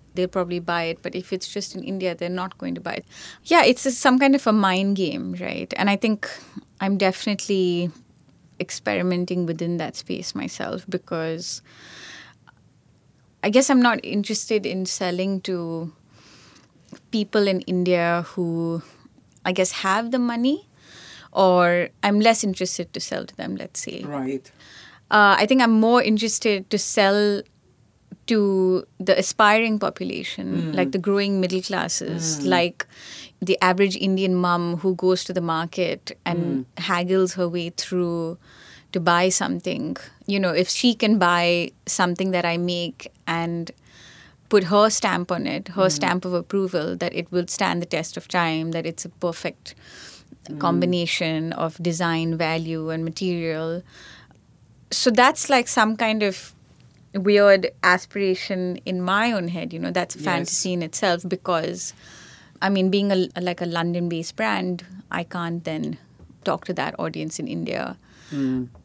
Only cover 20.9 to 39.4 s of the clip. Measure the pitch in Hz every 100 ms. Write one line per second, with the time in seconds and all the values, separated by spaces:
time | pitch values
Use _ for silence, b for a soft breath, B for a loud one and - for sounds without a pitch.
20.9 | B B B B - 185 180 175 175 -
21.9 | _ 202 208 220 226 208 180 185 - 170
22.9 | - - - - - - - - - -
23.9 | - 143 143 131 135 - _ B B B
24.9 | B _ 214 202 190 208 262 233 220 226
25.9 | 240 214 214 226 - 226 196 190 202 -
26.9 | - 196 208 208 202 - _ _ _ _
27.9 | _ _ - - 220 202 190 185 185 -
28.9 | _ 185 185 190 - 208 220 226 208 196
29.9 | - 185 - - - 190 170 160 175 151
30.9 | 190 196 202 202 196 180 185 - 185 170
31.9 | - 165 170 165 151 185 180 175 - -
32.9 | B B B B _ 185 190 185 185 196
33.9 | 185 190 190 190 180 180 175 170 170 190
34.9 | 180 185 185 - 185 170 160 165 - 170
35.9 | - - - - 175 170 135 127 - 175
36.9 | 175 180 190 185 190 175 175 170 - -
37.9 | 180 175 170 165 170 B B B B B
38.9 | 185 170 175 185 -